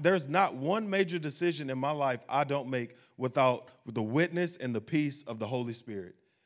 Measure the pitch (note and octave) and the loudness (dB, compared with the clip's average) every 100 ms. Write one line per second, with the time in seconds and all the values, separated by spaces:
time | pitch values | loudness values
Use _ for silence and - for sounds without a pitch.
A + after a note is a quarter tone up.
0 | E3 F#3 C#3 F3 F#3 B2+ C#3+ G#3+ G#3 G3 | 2 2 2 2 2 0 -2 0 0 0
1 | F3+ F3 D3+ C3 F3 D3+ C#3 C3 C#3 D3+ | 0 0 -4 0 0 0 -4 -2 -2 0
2 | C#3 A#2+ - C3 C#3 C#3+ B2+ B2+ A#2+ - | 0 0 0 0 2 -2 -2 -4 -4 -10
3 | _ - B2+ C3+ C3 B2 - - - A2+ | _ -4 -2 4 4 4 -4 -16 -8 -2
4 | A2 C#3 E3+ E3+ F3 - C3 A2+ G#2 D3+ | 0 2 2 2 -2 -2 -4 -4 0 0
5 | D3 C3+ - A2 G#2+ B2+ A#2+ A2+ - G2+ | 0 -2 -6 -6 -4 -2 -4 -6 -8 -10
6 | F2+ - _ _ | -10 -16 _ _